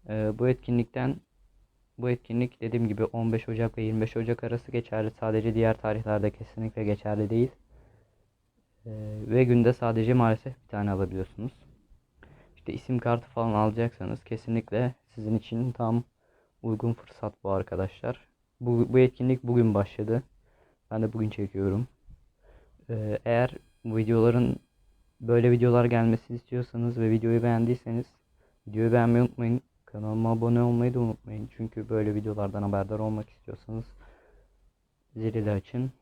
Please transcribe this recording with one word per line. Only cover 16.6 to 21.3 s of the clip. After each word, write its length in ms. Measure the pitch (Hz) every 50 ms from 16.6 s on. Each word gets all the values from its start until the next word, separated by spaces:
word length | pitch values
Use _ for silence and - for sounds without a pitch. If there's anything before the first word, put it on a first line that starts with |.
uygun 300 | - 113 110 107 - 117
fırsat 420 | 117 - - - - - - 107 - _ -
bu 60 | 98
arkadaşlar. 680 | 98 95 92 - 90 92 95 95 - - - 117 127 - _ _ _ _ _ _ _ _
Bu, 260 | 127 120 120 117 120 123
bu 60 | 120 127
etkinlik 440 | 127 127 - - 123 127 131 127
bugün 320 | - 120 120 120 113 113 101
başladı. 480 | 101 101 - - - 107 110 113 120 - _ _ _ _ _ _ _ _ _ _ _ _ _
Ben 120 | 113 110
de 100 | 110 104
bugün 180 | 110 107 110 107